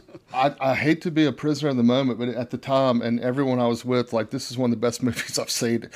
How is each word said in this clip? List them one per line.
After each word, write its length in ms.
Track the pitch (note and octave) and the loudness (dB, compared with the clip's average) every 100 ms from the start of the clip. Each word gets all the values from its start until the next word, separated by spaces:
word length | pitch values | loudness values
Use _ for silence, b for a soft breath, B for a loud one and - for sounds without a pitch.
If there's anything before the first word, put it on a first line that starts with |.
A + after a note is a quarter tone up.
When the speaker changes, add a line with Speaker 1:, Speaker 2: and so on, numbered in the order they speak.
| - | -18
Speaker 1:
<laughs> 200 | - _ | -20 _
Speaker 2:
I, 200 | B2+ C3+ - | 0 0 0
I 140 | C3+ | -2
hate 260 | B2+ C#3+ E3+ | 0 2 0
to 80 | F3+ | 0
be 140 | D3+ | 2
a 80 | D3 | 2
prisoner 380 | A#2+ D3 C#3 D3 | 2 -2 0 0
of 60 | B2+ | 2
the 40 | |
moment, 360 | A#2 B2+ C3 A2 | 4 4 2 -2
but 100 | B2 | -4
at 220 | A#2 A#2+ | -4 -6
the 80 | A#2 | -6
time, 420 | - C3+ C3 A#2+ | 0 2 4 2
and 180 | A#2 A#2 | 0 -2
everyone 380 | B2+ C3 C3+ B2 | 0 0 0 2
I 80 | A#2 | 2
was 180 | A#2 B2 | 0 0
with, 260 | B2 A#2+ | -2 0
like, 180 | A#2 G#2+ | -2 -2
this 200 | C3+ - | -6 -8
is 80 | A#2+ | -2
one 120 | B2 | 0
of 60 | A2+ | 2
the 80 | A#2+ | 0
best 160 | A#2 | 0
<laughs> 0 | |
movies 360 | B2 A2+ - - | -2 -2 -6 -6
I've 120 | A2+ | -4
seen 380 | - A#2+ A#2 - | -2 0 0 -4